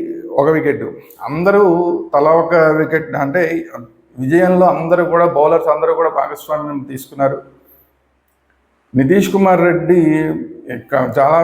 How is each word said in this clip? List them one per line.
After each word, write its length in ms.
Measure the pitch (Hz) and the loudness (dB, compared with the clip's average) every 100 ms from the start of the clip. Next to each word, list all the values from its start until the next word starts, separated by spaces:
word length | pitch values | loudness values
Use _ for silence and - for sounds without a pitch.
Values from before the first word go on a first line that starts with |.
| - - - 127 | -10 -12 -6 -2
ఒక 80 | 147 156 | 0 0
వికెట్. 320 | 147 123 113 - - - 110 | -2 -4 -8 -14 -20 -16 -10
అందరూ 340 | 151 185 202 196 170 170 - - | -4 0 4 4 2 0 -4 -2
తలా 200 | 143 151 165 | 0 2 2
ఒక 100 | 165 | 2
వికెట్. 600 | 170 156 156 151 160 156 147 | 2 2 2 -2 -4 -4 -6
అంటే, 200 | 139 175 165 165 - - - _ _ 123 | -2 -2 -2 -4 -8 -14 -18 _ _ -8
విజయంలో 440 | 131 170 185 180 180 | 0 2 4 4 2
అందరూ 360 | 151 165 175 165 | 2 0 0 2
కూడా, 140 | 170 170 143 | 2 2 2
బౌలర్స్ 320 | 151 165 165 | 2 2 0
అందరూ 240 | 151 160 | 0 0
కూడా 160 | 160 160 151 | 0 0 -2
భాగస్వామ్యం 580 | 135 147 - 151 147 143 131 | -4 -8 -8 -6 -6 -10 -10
తీసుకున్నారు. 440 | 131 - 139 139 - - _ _ _ _ _ _ _ _ _ _ _ _ _ _ 131 | -14 -12 -4 -2 -4 -12 _ _ _ _ _ _ _ _ _ _ _ _ _ _ 0
నితీష్ 320 | 135 196 190 | 2 2 2
కుమార్ 280 | 196 190 180 | 2 2 4
రెడ్డి 380 | 175 170 160 180 156 156 156 156 - - - | 2 0 2 2 2 0 -2 -6 -10 -16 -14
ఇక 200 | 120 - 139 123 127 | -14 -4 -2 0 0
చాలా 200 | 139 165 | 2 2